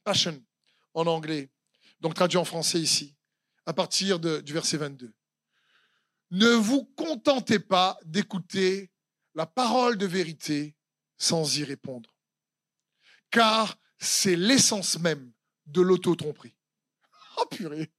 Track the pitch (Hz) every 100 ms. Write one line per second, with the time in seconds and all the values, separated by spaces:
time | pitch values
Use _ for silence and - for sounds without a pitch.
0 | - 196 - 147 120 _ _ _ _ 160
1 | 165 165 156 156 135 _ _ _ _ _
2 | 160 156 180 180 165 170 151 170 151 -
3 | 147 _ _ _ _ _ - 160 185 -
4 | 190 180 165 156 143 156 156 156 147 139
5 | 123 _ _ _ _ _ _ _ _ _
6 | _ _ _ 180 226 233 208 277 233 -
7 | 330 311 302 269 196 208 - 185 185 -
8 | 160 160 202 190 170 196 190 196 196 _
9 | _ _ _ 156 160 - 247 247 240 233
10 | 196 180 165 160 - 147 147 - _ _
11 | _ _ - 170 151 135 143 135 - 123
12 | 113 _ _ _ _ _ _ _ _ _
13 | _ _ _ 233 220 220 214 - _ _
14 | - - 196 175 190 262 - 214 180 165
15 | 170 143 127 _ _ _ - 147 180 180
16 | 180 165 147 - 120 _ _ _ _ _
17 | _ _ - - 494 - 170 151 156